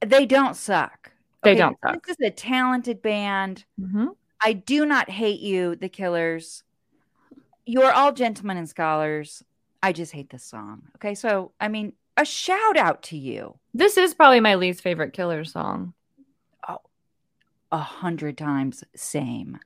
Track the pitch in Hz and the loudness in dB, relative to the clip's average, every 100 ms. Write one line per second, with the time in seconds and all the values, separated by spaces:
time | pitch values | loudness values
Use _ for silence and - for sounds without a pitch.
0 | 208 269 262 269 269 180 - 185 135 - | 2 4 6 4 2 -2 -2 0 -2 -6
1 | - _ _ _ 208 190 165 - - 339 | -20 _ _ _ 4 6 4 2 -4 -4
2 | - 359 247 294 - 254 254 254 240 220 | -6 -4 -4 -4 -4 0 0 0 -4 -4
3 | 220 208 202 196 190 185 _ - 190 202 | -4 -2 -2 -4 -4 -8 _ -14 -6 -2
4 | 254 392 _ _ 220 208 - 285 302 277 | -2 -4 _ _ 0 0 -2 0 2 0
5 | - 190 220 202 202 185 180 170 185 - | -2 -2 -4 -2 -2 -2 -2 -4 -8 -6
6 | 185 170 165 165 165 - _ _ _ _ | -4 -2 -2 -4 -10 -20 _ _ _ _
7 | _ _ _ - _ _ - 240 262 254 | _ _ _ -20 _ _ -2 4 6 6
8 | 285 277 240 202 202 185 160 - 160 156 | 4 2 -2 -2 -6 -6 -8 -4 -2 0
9 | 156 151 151 - _ _ _ _ 190 165 | 0 -4 -8 -16 _ _ _ _ -2 -2
10 | 165 151 139 127 - 113 104 107 - _ | -6 -12 -16 -18 -18 -16 -16 -18 -20 _
11 | 214 202 233 202 185 _ 208 214 208 - | -10 -4 -2 -2 -2 _ -6 -6 -8 -12
12 | _ - 294 - - 381 440 320 180 - | _ -2 0 -2 -4 0 2 2 2 0
13 | - 156 135 110 - - _ 233 392 381 | -8 -12 -10 -10 -12 -18 _ 2 4 6
14 | 359 - 294 247 220 190 180 175 185 165 | 2 8 8 8 6 4 2 -2 -4 -2
15 | 156 - 175 160 160 - 156 180 180 - | -4 -4 -4 -4 -6 -6 -6 -6 -10 -14
16 | _ _ 269 _ _ _ - 180 - _ | _ _ _ _ _ _ -16 -16 -18 _
17 | _ _ _ _ _ _ _ 160 151 - | _ _ _ _ _ _ _ -8 -8 -8
18 | 180 165 151 135 151 139 135 127 - - | -6 -6 -8 -8 -4 -2 -4 -8 -16 -16
19 | - 151 131 113 - - | -8 -6 -6 -8 -10 -12